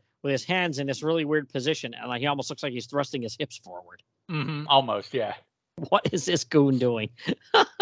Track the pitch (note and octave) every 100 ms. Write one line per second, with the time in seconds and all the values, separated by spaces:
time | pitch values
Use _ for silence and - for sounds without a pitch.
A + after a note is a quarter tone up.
0 | _ _ C#3+ C3 - F#3 F3 C#3 C#3 B2+
1 | D3+ E3 D3 D3+ C3+ C#3 C3+ D3+ A#2+ A#2+
2 | A#2+ A#2+ C#3+ C#3+ B2+ C#3+ C#3+ B2 - D3
3 | C3+ C#3 A#2+ - D3 - F2+ F2+ F2 F2+
4 | _ _ - D#3 C#3 D3 D3 C#3 A#2+ G#2
5 | - C3 G#2 - _ _ _ - - G3+
6 | - F3 D3+ E3+ - D#3 C#3 B2+ B2 A#2
7 | A2 - - - - A4 - -